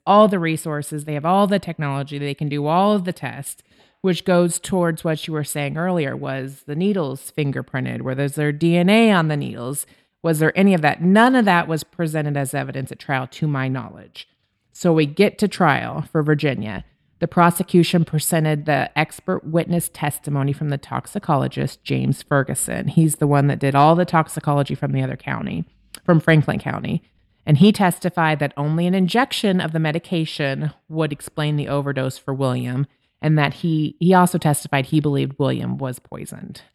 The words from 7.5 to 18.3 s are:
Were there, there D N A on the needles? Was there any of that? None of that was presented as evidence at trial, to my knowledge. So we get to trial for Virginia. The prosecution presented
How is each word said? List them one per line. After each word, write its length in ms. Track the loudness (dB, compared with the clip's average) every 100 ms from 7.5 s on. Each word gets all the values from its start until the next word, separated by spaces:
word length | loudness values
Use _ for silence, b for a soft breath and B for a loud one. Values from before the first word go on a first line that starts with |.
| -4 -6 -6 -6 -6
Were 140 | -6 -4
there, 140 | -4
there 220 | -2 -2
D 260 | 0 2 4
N 120 | 4
A 220 | 4 6
on 160 | 4 2
the 100 | -2
needles? 480 | -4 -8 -8 -10 -12 b b _
Was 160 | -2 2
there 180 | 2 4
any 160 | 4
of 80 | 4
that? 200 | 2 2
None 340 | 4 6 6 4
of 100 | 4
that 220 | 2 0
was 160 | -4
presented 540 | -6 -6 -4 -2 -2 -2
as 160 | -4
evidence 380 | -4 -6 -8 -10
at 80 | -12
trial, 280 | -6 -4 -4
to 200 | -4 -2
my 200 | -2 -2
knowledge. 600 | -4 -8 -16 -20 -20 -20 _ _ _ _
So 220 | -2 2
we 120 | 4 2
get 320 | 2 0 2
to 80 | -2
trial 560 | 2 2 2 -2 -8 -4
for 120 | -2
Virginia. 640 | 2 2 0 -2 -6 -10 -14 _ _ _
The 80 | -2
prosecution 760 | 4 4 4 2 4 4 2
presented 640 | 2 -2 0